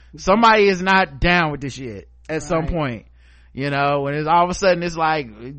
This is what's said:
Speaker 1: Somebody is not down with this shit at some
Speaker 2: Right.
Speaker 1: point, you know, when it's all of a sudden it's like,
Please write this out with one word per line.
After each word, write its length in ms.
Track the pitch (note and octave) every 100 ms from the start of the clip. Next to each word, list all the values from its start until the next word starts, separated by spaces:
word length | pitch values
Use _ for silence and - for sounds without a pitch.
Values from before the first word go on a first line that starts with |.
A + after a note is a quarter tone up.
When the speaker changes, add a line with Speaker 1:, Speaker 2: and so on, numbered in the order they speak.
| - D#3
Speaker 1:
Somebody 500 | D#3 G#3+ A3+ G#3+ G3+
is 140 | F#3
not 380 | F#3+ F#3+ F#3 C3+
down 320 | E3+ F3 D#3+
with 80 | C#3
this 120 | C#3
shit 340 | B2 B2+ G2 - - -
at 140 | D#3
some 180 | D3 E3 D#3+
Speaker 2:
Right. 40 |
Speaker 1:
point, 360 | E3+ C#3 A2+ - _ _ _ _
you 160 | - C#3+
know, 300 | C#3 C#3+ C#3+
when 100 | C#3
it's 140 | D3 D#3
all 140 | F3 F3
of 40 |
a 40 |
sudden 280 | F3+ G3 F3
it's 120 | F3 E3
like, 320 | D#3+ D#3 A#2+ G#2+ A#2+